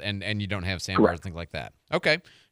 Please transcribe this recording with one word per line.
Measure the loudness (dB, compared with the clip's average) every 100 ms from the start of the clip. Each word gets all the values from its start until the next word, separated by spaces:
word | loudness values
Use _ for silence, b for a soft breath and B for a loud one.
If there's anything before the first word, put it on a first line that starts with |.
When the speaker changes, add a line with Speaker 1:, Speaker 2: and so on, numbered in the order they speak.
Speaker 1:
and, | -4 -4
and | -2 -2
you | -2
don't | -2
have | -2 -2
sandbars | 0 4
Speaker 2:
Correct. | 4 2
Speaker 1:
and |
things | -6 -8
like | -8
that. | -8 -8 -14 -2
Okay, | 2 4 2 b b b